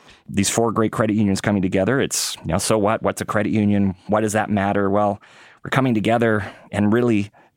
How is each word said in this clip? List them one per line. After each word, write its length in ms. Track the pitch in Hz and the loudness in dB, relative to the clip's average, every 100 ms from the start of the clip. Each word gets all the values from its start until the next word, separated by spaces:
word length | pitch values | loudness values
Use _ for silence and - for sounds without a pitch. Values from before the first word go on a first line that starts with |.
| - - - | -20 -20 -6
These 200 | 98 98 | -2 0
four 220 | - 117 | 0 0
great 220 | 104 110 | 0 -2
credit 220 | - 110 107 | 0 0 2
unions 260 | 101 95 | 0 0
coming 200 | - 104 | 0 0
together, 380 | 92 95 98 135 | 0 0 0 0
it's, 380 | 90 - - - | -2 -4 -6 -8
you 160 | - | -4
know, 40 | 87 | -2
so 200 | - 110 | 0 0
what? 260 | 101 113 | 2 0
What's 160 | 95 - | -2 -4
a 60 | 98 | -4
credit 260 | 107 104 | -2 0
union? 420 | 107 104 101 98 92 - | 2 2 2 0 -2 -2
Why 140 | 104 | 0
does 100 | 110 | 0
that 180 | 107 104 | -2 0
matter? 400 | 104 98 101 98 | 0 0 0 0
Well, 320 | 101 104 101 - - - - | 0 0 -2 -10 -20 -20 -16
we're 60 | - | -4
coming 240 | - 131 | -2 0
together 560 | 110 101 113 117 107 95 - - | 0 0 2 2 0 -2 -12 -8
and 220 | 104 104 | -2 2
really 360 | 117 120 107 101 - _ | 2 2 0 -2 -10 _